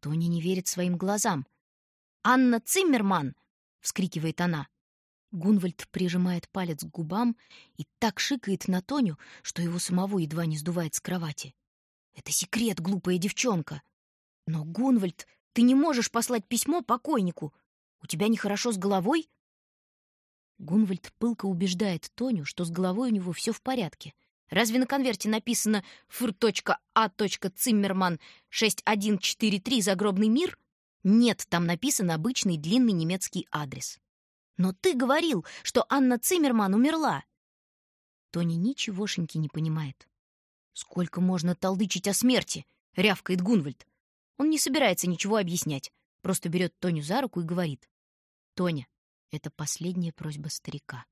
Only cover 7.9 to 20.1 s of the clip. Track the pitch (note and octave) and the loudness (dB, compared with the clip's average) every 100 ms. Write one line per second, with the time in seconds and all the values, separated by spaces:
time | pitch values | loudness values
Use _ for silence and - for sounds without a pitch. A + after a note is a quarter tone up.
7.9 | _ A3+ - - C#4+ - F#3+ - F#3 - | _ -2 -2 -4 -4 -2 -4 -2 -2 -2
8.9 | C#4+ A3 D3 - - - - E3+ F3 - | 0 0 -2 -14 -16 -12 -6 -4 -4 -2
9.9 | F3+ G3 G3+ D#3+ D#3+ E3+ D#3 D#3 F3 D#3+ | -2 0 -2 -2 -2 -2 -2 -4 -4 -4
10.9 | - - F3+ E3 B3 C#3 _ _ _ _ | -6 -4 -6 -6 -8 -14 _ _ _ _
11.9 | _ _ - - - F3 A3+ A3+ F3+ E3+ | _ _ -18 -4 -4 -2 -2 0 -2 -2
12.9 | G3 F#3 F3+ G3 - B3+ F#3 D3 D3 _ | -2 0 0 0 -2 0 0 -2 -10 _
13.9 | _ _ _ _ _ - D#3+ D#3 E3+ C4 | _ _ _ _ _ -6 -6 -4 -2 2
14.9 | A#3+ F#3 - - _ _ - B3 C4 D#4+ | 4 2 -6 -20 _ _ 4 6 6 4
15.9 | B3 A3+ A#3 - B3 - A#3 - E4+ A#3+ | 2 0 -2 -2 -2 -2 -2 0 -2 0
16.9 | A#3+ - D4 F#3 - D3+ _ _ _ _ | -2 0 0 0 -4 -12 _ _ _ _
17.9 | _ - D#3+ G#3 A3 G#3 G3+ B3 G#3 F#3+ | _ -10 -2 2 2 0 -2 -2 -2 0
18.9 | G3 F3+ E4 D#4 _ _ _ _ _ _ | 2 2 0 -2 _ _ _ _ _ _
19.9 | _ _ | _ _